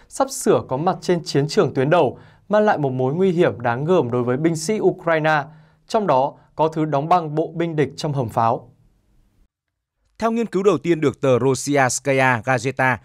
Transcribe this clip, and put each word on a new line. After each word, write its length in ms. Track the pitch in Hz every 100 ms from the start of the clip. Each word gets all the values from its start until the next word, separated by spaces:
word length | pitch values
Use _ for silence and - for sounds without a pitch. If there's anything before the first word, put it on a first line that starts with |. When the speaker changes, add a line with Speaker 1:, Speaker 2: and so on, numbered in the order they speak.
| -
Speaker 1:
sắp 220 | - 269
sửa 320 | - 220 135 117
có 100 | 135
mặt 200 | 175 160
trên 220 | - 175 -
chiến 220 | 143 151
trường 260 | - 147
tuyến 160 | 120 147
đầu, 300 | 175 127 - - _ -
mang 140 | 208
lại 140 | 214 139
một 120 | 139
mối 240 | 127 127
nguy 180 | 160 190
hiểm 300 | 170 156 110
đáng 240 | 120 120 151
gờm 260 | 185 120
đối 120 | 123
với 140 | 123 131
binh 180 | 160 160
sĩ 240 | 185 214
Ukraine, 640 | 185 185 165 160 156 156 139 - _ _ -
trong 200 | 226 190
đó 260 | 131 143 - _ -
có 120 | 156
thứ 180 | 160 156
đóng 240 | 143 160
băng 260 | 175 156 151
bộ 180 | 165 160
binh 200 | 170 156
địch 140 | 135 -
trong 160 | 156
hầm 160 | 139 113
pháo. 420 | 117 113 123 - _ _ _ _ _ _ _ _ _ _ _ _ _ _ -
Speaker 2:
Theo 120 | 226
nghiên 140 | 226 233
cứu 180 | 180
đầu 140 | 202 156
tiên 240 | 170 160
được 200 | 143 101
tờ 180 | 135 120
Rossiyaskaya 1040 | 135 127 - 143 127 - 143 135 131 120 113
Gazeta 520 | 127 123 131 131 123